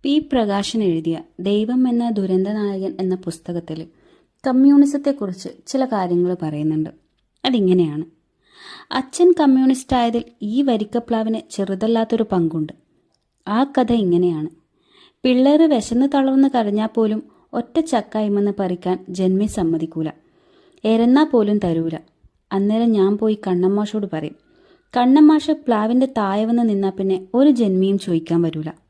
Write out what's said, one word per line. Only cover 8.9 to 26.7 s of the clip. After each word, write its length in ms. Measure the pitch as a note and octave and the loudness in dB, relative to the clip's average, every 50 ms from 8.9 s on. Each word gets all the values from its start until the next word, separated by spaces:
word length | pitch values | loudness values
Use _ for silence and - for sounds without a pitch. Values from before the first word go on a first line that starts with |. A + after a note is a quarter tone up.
അച്ഛൻ 380 | - C4 C4 - - - F4 F4+ | -8 -8 -8 -8 -2 2 4 4
കമ്മ്യൂണിസ്റ്റ് 640 | E4+ E4+ D4+ C#4 C4 C4 C4 C4 C4 C4 - - C4 | 4 4 4 4 4 4 4 2 2 0 -2 -2 -2
ആയതിൽ 280 | B3 A#3+ A#3 A3 A#3 A#3 - _ _ - | 0 0 0 -2 -4 -6 -8 _ _ -10
ഈ 120 | G#3 A3 C4 | -4 -2 0
വരിക്കപ്ലാവിന് 760 | C#4+ C4+ A#3 G#3+ G#3+ G#3 - A#3 A#3 - A#3 A3 A3 A3 A3 A3 - _ | 0 0 0 0 -2 -4 -4 -6 -4 -2 -4 -2 -2 -2 -4 -6 -6 _
ചെറുതല്ലാത്തൊരു 760 | - - G3 F#3+ G3 F#3 G#3+ A3 A#3 A3+ A3+ A3 B3 A3+ A3 | -6 -6 -4 -4 -4 -4 -2 0 0 0 0 -2 -2 -2 -2
പങ്കുണ്ട്. 480 | - G3 F3+ E3 D#3+ D#3+ D#3+ D#3 D3+ - _ _ _ _ _ _ _ _ _ _ _ _ _ _ | 0 0 0 0 0 -2 -4 -6 -6 -10 _ _ _ _ _ _ _ _ _ _ _ _ _ _
ആ 120 | G3 G#3 A#3 C#4 | -4 -2 -2 -2
കഥ 280 | C#4 - C4+ B3 A3 A#3+ | 0 0 -2 0 2 0
ഇങ്ങനെയാണ്. 560 | A#3 G3+ F3+ F3 F3 F3+ F3+ E3 D#3 D3+ D#3+ - _ _ _ _ _ _ _ _ _ _ _ _ _ - | 0 2 2 2 2 2 0 -2 -4 -6 -8 -10 _ _ _ _ _ _ _ _ _ _ _ _ _ -2
പിള്ളേര് 420 | B3+ B3+ B3 C4 C#4 D4 D4+ E4 | 0 2 4 4 4 4 4 4
വിശന്ന് 400 | D#4 D4 A3+ G#3 - A#3 A#3+ C4 | 4 2 0 -2 -2 -2 0 0
തളർന്ന് 420 | C#4 C#4+ C#4 C4+ C4+ C4+ C4+ C4+ C4+ | 0 0 0 0 2 2 2 2 2
കരഞ്ഞാ 380 | C4+ A#3+ A3 G#3 G3+ G#3+ G#3+ | 2 0 -2 0 -2 -2 -2
പോലും 340 | A3 - A#3 A3 G#3+ G#3+ A3 - _ _ _ _ _ - | -2 0 0 0 0 -2 -4 -8 _ _ _ _ _ -8
ഒറ്റ 220 | A#3+ A#3 - _ D#4+ | -8 -8 -2 _ -4
ചക്ക 320 | D#4+ D#4+ C4 A3+ G3+ - - | -2 0 -2 -4 -4 -4 -4
അയിമന്ന് 380 | A3 G#3+ G#3 G3+ G3+ G3+ G3+ G3 | -4 -2 0 0 0 0 -2 -2
പറിക്കാൻ 440 | G3+ G3 F3+ F3+ F3 - F3+ F#3 F#3 - - | -4 -4 -4 -4 -4 -4 -4 -4 -4 -6 -12
ജന്മി 380 | F3+ F#3 F#3 F#3 F#3+ F#3+ G#3 | -6 -2 0 0 0 0 -2
സമ്മതിക്കൂല, 640 | G#3 - - E3+ E3 E3+ D#3+ E3 E3 - D#3+ D#3+ D#3 - _ _ _ _ _ _ _ _ _ _ _ _ _ - | -2 -2 -2 -2 -2 -2 -2 -4 -6 -6 -6 -8 -8 -8 _ _ _ _ _ _ _ _ _ _ _ _ _ -2
എരന്നാ 400 | G#3+ A3+ A3+ A#3 A#3+ B3+ C#4+ D#4 | 0 0 2 2 4 4 4 4
പോലും 340 | D4+ C4 A#3 G#3 G3+ G#3 G#3 | 4 2 0 2 2 0 0
തരൂല. 360 | G3+ F3 E3 E3 D#3+ E3 E3 D#3 - _ _ _ _ _ _ _ _ _ | 0 0 -2 -2 -2 -4 -8 -10 -14 _ _ _ _ _ _ _ _ _
അന്നേരം 380 | - G3 G3 G3+ G#3+ A3+ A#3 A#3 | -4 -2 0 0 0 0 2 2
ഞാൻ 200 | A3 G3+ F#3+ G3 G#3 | 2 2 2 2 2
പോയി 220 | G3+ A3 A3 G#3+ | 0 0 -2 -2
കണ്ണമ്മാഷോട് 720 | G#3 - F#3+ F#3 F3 F3+ F#3+ G3+ G#3 G#3 G#3 - G#3+ G3+ | -2 -2 -2 -2 0 0 0 0 0 -2 -4 -4 -6 -6
പറയും. 300 | F3+ - D#3 D#3 D3+ - _ _ _ _ _ _ _ _ _ _ _ - | -6 -6 -8 -8 -10 -14 _ _ _ _ _ _ _ _ _ _ _ -2
കണ്ണമ്മാഷ് 600 | B3 B3 B3+ C4+ D4+ D4+ D4+ D#4 D4+ D4+ D#4+ D4+ | 0 4 4 6 8 8 8 6 4 2 0 -4
പ്ലാവിന്റെ 500 | D4+ - - A#3 G#3 G#3+ A3 A#3+ B3+ C4 C4 | -2 0 -2 0 0 0 0 2 0 0 0
താഴെ 320 | C4 A3 G#3 G3 G3 G#3 A3 | -2 -4 -2 -2 0 -2 0
വന്ന് 180 | A3 A#3+ A#3+ A#3+ | 0 0 0 2
നിന്നാ 240 | A3+ | 0